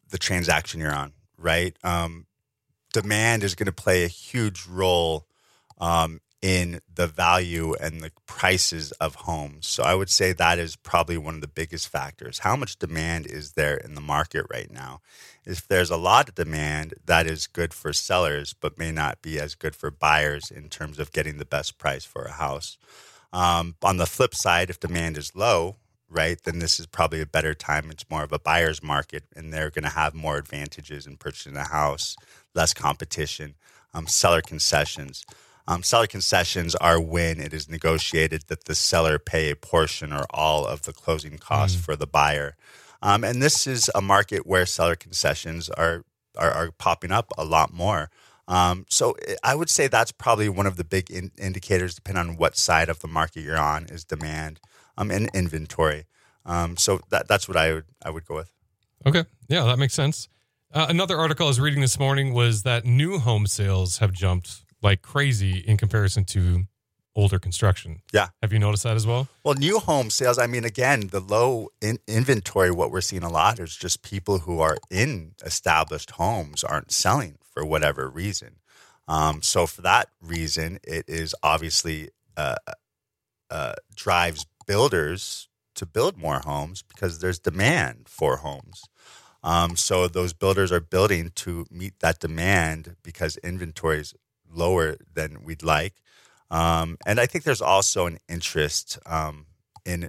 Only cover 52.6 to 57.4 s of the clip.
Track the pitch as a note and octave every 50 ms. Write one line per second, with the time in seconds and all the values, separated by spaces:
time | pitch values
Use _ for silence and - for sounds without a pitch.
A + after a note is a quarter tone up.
52.6 | - - E2 D#2+ E2 D#2+ D#2+ - - D#2+ D#2+ D#2+ D#2+ D#2+ - E2 D2+ D2 D#2+ D#2+
53.6 | D2+ D2+ D2+ D2+ D#2 D#2 D#2+ E2+ D#2+ - D#2+ D2+ D#2 D#2 D#2 D#2 D#2 D#2+ D#2 _
54.6 | _ _ _ _ _ _ - - G#2 G#2 F#2 G2+ A2 - - F#2+ F2+ E2 D#2 D#2+
55.6 | D#2 - - - D#2+ D#2 D2+ D2+ D2+ _ _ _ _ _ _ _ - F2 F2 F2
56.6 | E2+ E2+ E2+ - - - G2 F#2 - - - E2+ - - G#2+ G2+